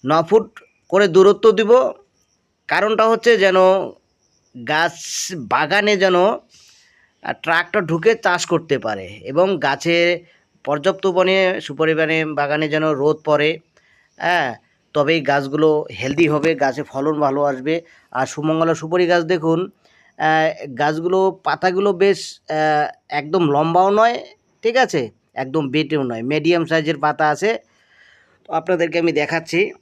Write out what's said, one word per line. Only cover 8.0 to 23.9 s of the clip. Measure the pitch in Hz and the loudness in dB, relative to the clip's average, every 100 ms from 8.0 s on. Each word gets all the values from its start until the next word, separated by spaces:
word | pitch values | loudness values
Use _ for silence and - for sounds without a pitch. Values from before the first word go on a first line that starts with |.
| 202 | 0
চাষ | 226 190 175 | 2 0 -2
করতে | - 165 160 135 | 0 -4 0 -4
পারে | 110 104 92 - | -2 -8 -10 -14
এবং | 113 139 190 180 | -4 0 0 0
গাছে | 139 139 170 170 170 170 175 _ _ _ | -2 -2 0 2 2 -2 -8 _ _ _
পর্যাপ্ত | - 147 165 190 196 | -6 -2 -2 0 0
পরিমাণে, | 180 185 190 185 190 | 0 2 2 0 -2
সুপরিমাণে | - 143 160 160 156 160 | -10 -2 0 0 0 0
বাগানে | 156 147 143 151 156 | -2 -4 -2 -2 0
যেন | 156 156 | 0 0
রোদ | 139 147 151 | 0 0 0
পড়ে, | - 147 151 - _ _ _ _ _ _ | 0 0 0 -2 _ _ _ _ _ _
হ্যাঁ, | 165 175 135 110 _ _ _ | -2 0 -2 -8 _ _ _
তবেই | 151 143 165 | -2 2 0
গাছগুলো | 139 143 135 147 156 151 - 110 | 2 0 -2 0 2 2 -4 -8
হেলদি | 131 143 160 | -6 0 2
হবে, | 147 156 | 2 0
গাছে | 147 135 127 | 0 -2 -4
ফলন | 143 135 147 151 | -8 -4 -4 0
ভালো | 147 139 | -2 0
আসবে। | 143 131 135 170 170 _ _ | -2 -2 -4 -6 -6 _ _
আর | 123 | -6
সুমঙ্গলা | 131 - 151 160 165 | -6 -4 -2 0 0
সুপারি | 160 160 180 170 | -2 -2 -2 2
গাছ | 175 | 0
দেখুন, | 160 180 160 165 190 _ _ _ _ - | 0 -2 0 -2 -4 _ _ _ _ -4
আহ, | 156 160 160 156 143 120 | 0 2 0 -4 -12 -2
গাছগুলো, | 147 156 175 185 190 175 | -2 -2 -2 0 0 -2
পাতাগুলো | 156 147 185 185 202 | -6 -2 -2 0 -2
বেশ, | 180 196 190 - - - | 2 0 0 -6 -18 -8
আহ, | 156 156 151 151 - _ | -2 0 0 -2 -8 _
একদম | 147 147 185 160 | -8 -4 0 2
লম্বাও | 143 160 175 | 2 2 2
নয়, | 190 | 2